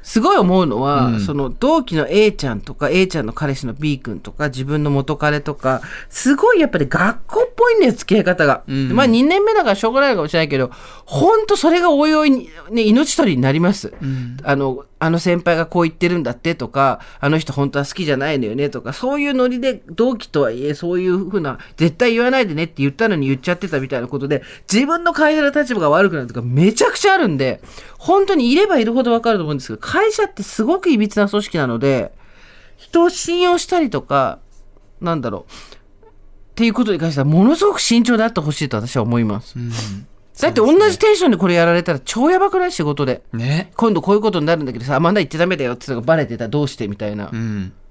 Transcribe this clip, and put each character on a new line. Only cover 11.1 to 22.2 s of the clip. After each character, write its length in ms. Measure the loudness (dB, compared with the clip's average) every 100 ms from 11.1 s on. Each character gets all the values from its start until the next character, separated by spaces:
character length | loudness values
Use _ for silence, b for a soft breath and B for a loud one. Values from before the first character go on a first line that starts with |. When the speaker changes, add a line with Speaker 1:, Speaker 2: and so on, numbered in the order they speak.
| 2 4
Speaker 1:
ん 120 | 4 2
と 100 | 2
そ 140 | 4
れ 100 | 4
が 80 | 4
お 180 | 4 4
い 60 |
お 100 | 4
い 60 | 4
に、 200 | 2 -2 -20 -6
ね、 140 | 0
命 320 | 4 4 2
取 160 | 2 2
り 40 |
に 60 | 2
な 100 | 0
り 80 | 2
ま 140 | 0
す。 200 | 0 -8 -10
Speaker 2:
う 60 |
ん。 320 | -8 -8 -8 -8
Speaker 1:
あ 120 | -2
の、 300 | 0 -2 -6 -12 -4
あ 100 | -2
の 80 | 0
先 200 | 0 0
輩 160 | 0 0
が 80 |
こ 160 | 0 0
う 20 |
言 80 | -2
っ 40 |
て 120 | 0 -2
る 120 | 0
ん 40 |
だ 80 | -4
っ 40 |
て 180 | -4 -6
と 140 | -4 -4
か、 320 | 0 0 0 B B
あ 80 | 0
の 120 | 0
人 120 | -2
ほ 140 | -4
ん 60 | -2
と 80 | -2
は 60 |
好 80 | -6
き 100 | -6
じ 80 | -4
ゃ 40 | -2
な 140 | -2
い 60 | -2
の 80 |
よ 100 | -4
ね 140 | -4 -4
と 140 | -6
か、 100 | -10
そ 220 | -6 -4
う 60 | -2
い 60 | -2
う 60 |
ノ 140 | 0 -2
リ 120 | -2
で、 220 | -4 -6 -10
同 260 | -2 -2
期 140 | -2 -4
と 140 | -2
は 80 | -2
い 120 | -2 -6
え、 80 |
そ 180 | -6 -4
う 60 | -2
い 80 | 0
う 100 | -2
ふ 200 | -2 -4
う 40 |
な、 160 | -4 -8 B -2
絶 200 | -2 2
対 160 | 0
言 100 | 2